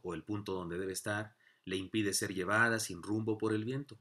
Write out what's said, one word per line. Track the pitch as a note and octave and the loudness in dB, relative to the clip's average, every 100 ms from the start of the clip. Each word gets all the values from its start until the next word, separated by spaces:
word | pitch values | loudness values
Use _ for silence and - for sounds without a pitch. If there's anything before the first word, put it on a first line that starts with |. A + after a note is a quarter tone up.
o | F#2 | -6
el | E2 | -6
punto | F#2 G#2 G#2 | -4 -4 -2
donde | F#2 E2+ F2 | -4 -2 -4
debe | F#2+ | -4
estar, | F#2 G#2+ G#2 G#2+ - - _ | -4 -2 -2 -4 -12 -20 _
le | F#2 | -4
impide | F#2+ F#2 A2 G2 | -2 0 2 2
ser | F#2 G2+ | 2 0
llevada | F#2 F2+ G#2+ A#2 A2 | 0 2 6 6 4
sin | - F2 | -2 -6
rumbo | F2+ A2 A2 G#2+ | -2 0 0 0
por | A2 | 2
el | A2 | 0
viento. | A2 C3+ C#3 - | 0 -4 -6 -14